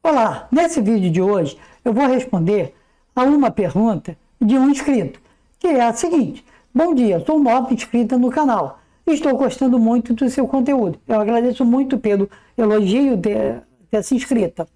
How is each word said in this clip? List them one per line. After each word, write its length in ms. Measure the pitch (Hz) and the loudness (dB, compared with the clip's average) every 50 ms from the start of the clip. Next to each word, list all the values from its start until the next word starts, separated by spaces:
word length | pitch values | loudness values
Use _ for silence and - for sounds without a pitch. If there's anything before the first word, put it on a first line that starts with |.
Olá, 460 | - 330 302 262 226 202 135 - - - | 0 0 2 2 2 0 -2 -6 -6 -2
nesse 300 | - 302 349 330 330 311 | 0 2 2 2 0 0
vídeo 300 | 214 196 226 214 185 180 | 0 0 0 2 2 0
de 100 | 160 180 | 0 2
hoje 380 | 185 196 208 196 160 - - - - - - _ _ | 2 2 2 0 -2 -4 -6 -12 -20 -20 -20 _ _
eu 80 | 247 | -2
vou 140 | 220 233 285 | 0 2 2
responder 680 | 262 254 247 254 - - 180 160 175 208 208 170 - - _ _ _ _ _ _ _ _ | 2 2 0 -2 -2 -2 -2 0 0 0 0 -2 -4 -10 _ _ _ _ _ _ _ _
a 80 | 247 254 | 0 2
uma 260 | 277 294 294 269 226 | 2 4 4 2 0
pergunta 680 | - - 202 170 135 180 220 233 208 151 - - 160 _ _ _ _ _ | 0 -2 -4 -2 0 0 0 0 0 -2 -6 -12 -16 _ _ _ _ _
de 160 | 240 208 254 | 0 2 2
um 140 | 269 262 277 | 4 4 2
inscrito, 500 | 285 277 - 294 277 233 175 135 - - _ _ _ _ _ _ _ _ | 2 0 0 0 0 0 0 -4 -8 -14 _ _ _ _ _ _ _ _
que 80 | - | -2
é 180 | 359 311 254 240 | 0 2 2 2
a 80 | 233 | 0
seguinte: 520 | 233 240 - 339 349 320 226 165 - - _ _ _ _ _ _ | 0 -2 -4 0 0 0 0 0 -4 -12 _ _ _ _ _ _
"Bom 220 | _ 247 320 349 320 | _ 0 0 2 2
dia, 240 | 254 247 214 185 170 170 | 2 2 2 0 0 0
sou 140 | - 311 311 | 0 0 2
nova 340 | 285 247 226 254 240 240 247 | 2 2 2 0 0 -2 -4
inscrita 420 | - - - - 233 240 233 262 | -4 -4 -4 -2 -2 0 0 0
no 140 | 254 247 247 | 0 0 0
canal. 480 | 254 311 302 269 233 196 156 123 - - _ _ _ _ _ | 0 0 0 0 0 0 -2 -6 -10 -18 _ _ _ _ _
Estou 320 | - 320 285 - 294 262 | -2 -2 0 0 -2 0
gostando 400 | 262 285 247 254 - 269 262 247 | 0 0 -2 -2 -2 0 0 2
muito 380 | 247 220 220 233 247 226 - 233 | 2 2 2 2 0 0 -2 -2
do 160 | 226 277 247 | -2 -2 -2
seu 160 | 262 - 262 | -2 -2 -4
conteúdo." 540 | - - 269 247 277 285 262 220 180 143 - _ | -2 -2 -2 0 0 0 0 0 -2 -6 -8 _
Eu 140 | - 226 214 | -4 -2 -2
agradeço 440 | 214 202 233 233 233 247 247 - 269 | 0 0 0 0 0 -2 -2 0 0
muito 340 | 233 240 262 277 269 285 233 | 2 2 2 0 -2 -2 -2
pelo 320 | - 214 202 196 202 202 - - _ _ _ | 0 0 0 0 -2 -4 -6 -20 _ _ _
elogio 600 | - 226 214 214 214 208 185 202 262 285 277 247 | -2 0 2 2 2 2 0 2 2 2 0 0
de, 440 | 190 165 214 208 214 214 - 233 240 - _ _ _ _ _ | 0 -2 -2 -2 -2 -2 -4 -6 -8 -14 _ _ _ _ _
dessa 240 | - 214 - - 269 | -4 -4 -2 -2 -4
inscrita. 540 | 240 254 - 277 233 196 170 - - 165 _ _ | -4 -2 -2 -2 -2 -2 -2 -4 -8 -12 _ _